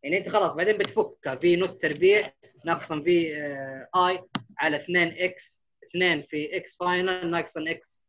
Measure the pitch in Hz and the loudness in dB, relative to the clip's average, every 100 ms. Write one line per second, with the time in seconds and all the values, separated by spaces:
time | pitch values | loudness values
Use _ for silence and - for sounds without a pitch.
0 | 139 185 - 208 180 143 185 214 - - | -2 -2 0 2 2 2 0 2 0 0
1 | 214 - 147 131 175 175 185 185 156 147 | -2 -4 -8 0 4 4 2 -2 -4 2
2 | 180 208 - _ - _ 160 170 - 156 | 4 4 2 _ -20 _ -4 -4 -2 -4
3 | 151 175 160 151 147 139 135 165 - 185 | 2 2 2 -4 -8 -8 -10 -12 -4 2
4 | 180 185 - - - - 156 196 - 180 | 2 2 -4 -10 -10 -4 -2 -2 0 0
5 | 170 165 180 - - - _ _ - 175 | 0 0 -4 -4 -20 -20 _ _ -10 0
6 | 180 156 143 151 147 185 - - 180 180 | 2 0 -2 -6 -4 -6 -8 -6 -2 0
7 | 185 180 170 170 160 160 156 170 _ _ | 0 -2 -2 -4 -4 -8 -6 -8 _ _